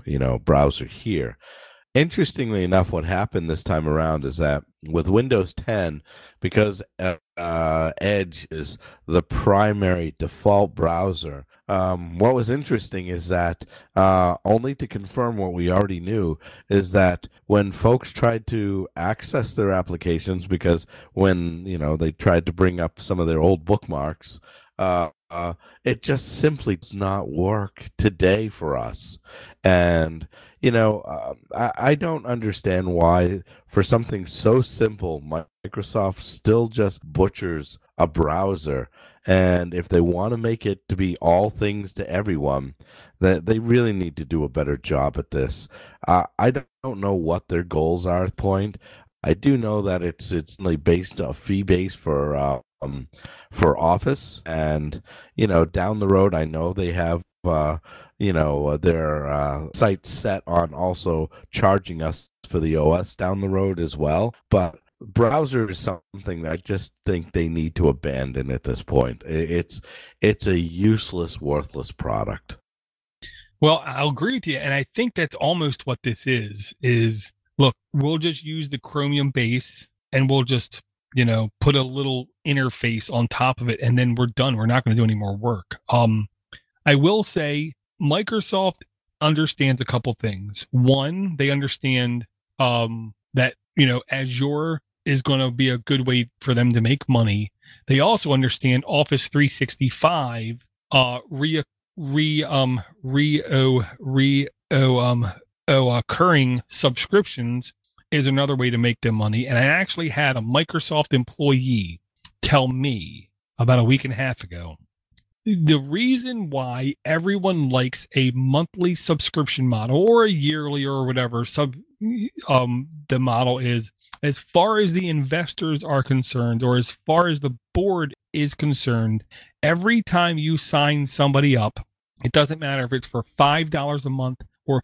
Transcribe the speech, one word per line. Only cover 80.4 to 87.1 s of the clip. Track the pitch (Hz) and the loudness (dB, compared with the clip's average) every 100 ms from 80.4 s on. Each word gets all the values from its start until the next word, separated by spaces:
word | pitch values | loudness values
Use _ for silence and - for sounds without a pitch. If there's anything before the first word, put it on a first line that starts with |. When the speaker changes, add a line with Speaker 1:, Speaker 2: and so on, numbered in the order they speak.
Speaker 2:
just, | 127 123 - - _ _ _ | 2 0 -2 -12 _ _ _
you | 127 120 | 2 2
know, | 110 107 - | 2 -2 0
put | 147 139 | 2 2
a | |
little | 127 135 135 127 - _ 156 | 0 -2 -2 -2 -6 _ -2
interface | 139 127 - 117 113 - | 0 0 -2 -2 -2 -2
on | 120 117 | 0 0
top | - 127 - | 0 0 0
of | 120 | -2
it, | 110 | -2
and | 120 123 | 2 2
then | 123 117 | 2 2
we're | 117 | 0
done. | 117 135 113 | 0 -2 0
We're | 113 | 2
not | 127 | 2
gonna | 123 113 | 2 4
do | |
any | 110 107 | 2 2
more | 101 98 | -4 -4
work. | 120 98 - - - | -2 -4 -6 -12 0
Um, | 120 113 110 104 _ _ - _ _ 151 | 2 4 2 -2 _ _ -20 _ _ 2
I | 139 | 4
will | 165 | 4